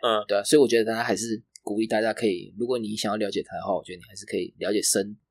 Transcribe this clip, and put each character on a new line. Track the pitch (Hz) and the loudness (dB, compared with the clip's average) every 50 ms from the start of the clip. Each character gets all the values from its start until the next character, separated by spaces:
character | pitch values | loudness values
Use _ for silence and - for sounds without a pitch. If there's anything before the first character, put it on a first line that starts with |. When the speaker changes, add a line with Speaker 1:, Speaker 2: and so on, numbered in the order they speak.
Speaker 1:
嗯。 | - 120 113 107 104 - | 0 0 2 0 0 0
Speaker 2:
对 | 104 101 | 0 0
啊， | 101 | 4
所 | - - 151 | 6 6 6
以 | |
我 | 139 113 | 8 6
觉 | 113 117 | 6 4
得 | 110 | 2
大 | 110 113 113 | 2 0 -2
家 | 120 | 0
还 | 120 110 | 0 0
是 | - 110 117 110 104 - _ - - | -2 -2 -4 -6 -6 -8 _ -20 -14
鼓 | _ - 104 104 | _ -4 -2 -2
励 | 110 110 | 0 0
大 | 113 107 | 0 0
家 | 110 113 107 | 2 0 0
可 | - - | 0 0
以， | 107 92 90 - 95 90 98 | 0 0 -2 -6 -10 -8 -6
如 | 120 | -4
果 | 120 127 123 | -2 -2 -2
你 | 110 104 107 | -4 -4 -4
想 | 104 - 107 | -4 -2 -2
要 | 101 110 | -2 -2
了 | 107 98 | -2 -2
解 | 98 - - | -2 -4 -4
他 | - - | -6 -8
的 | 87 - | -6 -4
话， | 98 98 | -2 -4
我 | 85 - | -4 -4
觉 | - 92 | -8 -14
得 | 90 | -14
你 | 87 - | -16 -18
还 | - | -18
是 | - - | -18 -10
可 | - - 95 | -6 -4 -4
以 | 90 87 - - | -4 -4 -6 -6
了 | - 98 | -4 -2
解 | 104 104 | 0 0
深， | 92 - - 107 95 104 107 - _ _ | 2 2 2 0 0 -2 -6 -14 _ _